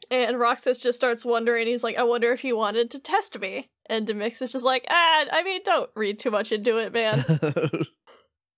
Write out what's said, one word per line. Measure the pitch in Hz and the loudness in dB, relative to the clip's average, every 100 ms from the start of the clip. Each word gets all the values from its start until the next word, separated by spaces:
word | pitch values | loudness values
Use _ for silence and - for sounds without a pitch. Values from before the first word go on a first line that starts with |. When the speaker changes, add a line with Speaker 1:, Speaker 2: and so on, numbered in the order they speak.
| - | -4
Speaker 1:
And | 254 233 247 | 0 0 2
Roxas | 233 254 269 254 | 0 0 0 0
just | 247 240 | 0 0
starts | 254 233 | 0 0
wondering, | 247 233 226 233 226 | 0 0 2 0 0
he's | 240 | 0
like, | 233 220 | -2 0
"I | |
wonder | 240 240 233 | 2 2 2
if | 247 | 0
he | 269 | 0
wanted | 226 214 214 233 | 0 0 0 -2
to | 277 | -4
test | - 370 392 220 | -2 -2 -2 -6
me." | 196 196 - _ - | -8 -8 -12 _ -4
And | 226 220 | -2 -2
Demyx | 208 208 226 | -2 -4 -4
is | 254 | -6
just | 269 | 0
like, | 247 262 254 | 2 2 2
"Ah, | 339 339 311 285 | 4 6 4 2
I | 320 | 0
mean, | 349 370 | 0 -2
don't | 392 330 - | 0 0 0
read | - 208 208 | -4 -4 -2
too | 254 | -2
much | 214 214 | -2 0
into | 214 208 226 | -2 0 0
it, | 208 | 0
man." | 233 220 214 131 | 0 2 2 2
Speaker 2:
<laughs> | 156 156 147 151 - 156 _ _ - _ _ _ | 2 0 -2 -2 -2 -6 _ _ -20 _ _ _